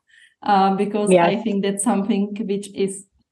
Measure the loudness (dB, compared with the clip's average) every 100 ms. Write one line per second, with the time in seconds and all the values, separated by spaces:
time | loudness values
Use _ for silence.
0 | _ _ _ _ 0 2 2 2 -2 -2
1 | 4 4 4 2 -2 -2 -2 -2 -2 0
2 | 0 0 -2 -4 -4 -4 -6 -4 -4 -4
3 | -16 _ _